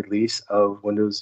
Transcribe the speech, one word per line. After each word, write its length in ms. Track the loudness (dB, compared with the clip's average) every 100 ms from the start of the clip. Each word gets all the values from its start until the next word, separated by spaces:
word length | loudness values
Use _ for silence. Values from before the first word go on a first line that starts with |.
release 380 | -2 0 0 -4 -2
of 320 | 2 2 0
Windows 320 | -2 0 0 -2